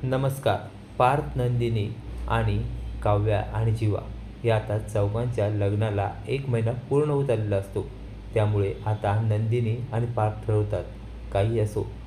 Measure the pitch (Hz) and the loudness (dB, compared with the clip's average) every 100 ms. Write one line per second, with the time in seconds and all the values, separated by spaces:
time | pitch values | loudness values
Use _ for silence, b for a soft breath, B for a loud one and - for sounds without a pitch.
0 | 127 131 135 139 - 92 - - - - | 0 0 0 0 0 0 -2 -14 -16 2
1 | 127 147 143 135 123 120 120 110 101 - | 4 4 0 -2 0 0 2 0 -2 -4
2 | - - - 113 110 101 - - - - | -10 -8 -2 0 2 0 -2 -6 -8 -2
3 | 104 104 104 101 101 101 113 110 110 101 | 2 4 4 2 0 0 0 2 2 0
4 | - - - - 117 110 107 107 104 107 | -4 -10 -12 -2 2 2 2 -2 0 0
5 | 101 110 123 117 104 107 101 104 110 101 | 2 0 0 0 0 2 2 2 2 2
6 | 98 - 107 131 139 120 113 120 - 139 | 0 -4 -4 -4 0 2 2 -2 0 2
7 | 151 143 139 113 107 101 98 104 - - | 4 2 2 2 2 0 0 -4 -6 -10
8 | - - - 113 104 104 98 - 104 107 | -12 -12 -2 2 2 4 2 0 -2 0
9 | 104 104 113 104 110 120 113 120 120 110 | 2 2 2 2 2 2 2 -2 -2 -2
10 | 120 117 107 104 - 107 104 92 90 - | -2 0 0 0 0 2 2 -2 -4 -12
11 | - - - 98 104 113 104 107 98 - | -12 -12 -4 0 2 2 0 0 -6 -8